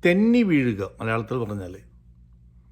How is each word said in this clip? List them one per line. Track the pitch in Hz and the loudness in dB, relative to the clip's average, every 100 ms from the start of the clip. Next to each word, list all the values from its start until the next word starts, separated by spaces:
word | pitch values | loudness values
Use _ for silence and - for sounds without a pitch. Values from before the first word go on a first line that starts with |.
തെന്നി | 175 180 220 240 214 | 2 2 4 4 4
വീഴുക | 151 127 101 95 - | 2 2 -2 -6 -6
മലയാളത്തിൽ | 113 113 110 127 | -4 -4 -4 -6
പറഞ്ഞാൽ. | 110 104 90 92 - - - - - - - - _ | -6 -8 -10 -14 -20 -20 -20 -20 -20 -20 -20 -20 _